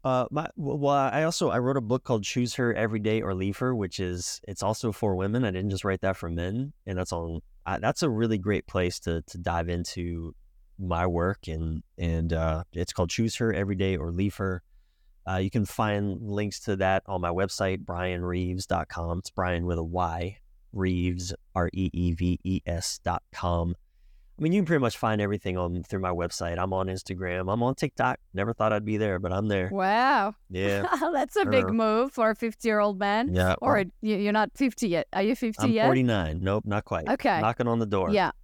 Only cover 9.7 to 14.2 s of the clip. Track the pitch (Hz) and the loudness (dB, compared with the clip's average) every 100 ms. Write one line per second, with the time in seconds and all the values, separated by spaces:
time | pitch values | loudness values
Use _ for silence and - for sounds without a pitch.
9.7 | 87 85 - 87 85 82 - - - - | -2 -4 -6 -6 -6 -8 -14 -20 -20 -20
10.7 | - 92 85 90 85 87 98 - 80 82 | -10 -2 0 2 2 0 0 -6 -4 -4
11.7 | 80 - - 85 82 82 82 80 80 85 | -4 -8 -4 0 0 0 2 0 0 -4
12.7 | 82 87 - 85 - 113 - 113 95 98 | -6 -4 -2 -2 0 -2 0 0 0 -2
13.7 | 95 95 90 82 85 | 0 0 0 -2 0